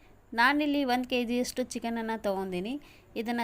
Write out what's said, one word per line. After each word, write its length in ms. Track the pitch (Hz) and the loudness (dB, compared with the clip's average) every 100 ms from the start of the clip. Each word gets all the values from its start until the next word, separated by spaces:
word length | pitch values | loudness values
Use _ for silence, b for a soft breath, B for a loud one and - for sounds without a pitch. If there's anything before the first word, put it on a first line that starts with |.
| b b - | b b -10
ನಾನಿಲ್ಲಿ 500 | 226 247 294 302 285 | 4 4 6 2 2
ಒಂದು 240 | 262 247 247 | 2 0 0
ಕೆ 160 | 247 | -2
ಜಿಯಷ್ಟು 380 | 233 240 240 - | 0 0 0 -2
ಚಿಕನನ್ನು 600 | 247 233 233 233 220 220 | -4 -4 -4 -4 -4 -2
ತೊಗೊಂಡಿನಿ. 580 | 214 190 190 180 208 294 B B B 220 | -2 -2 -2 -4 -4 -6 B B B -8
ಇದನ್ನ 240 | 226 240 | -4 -2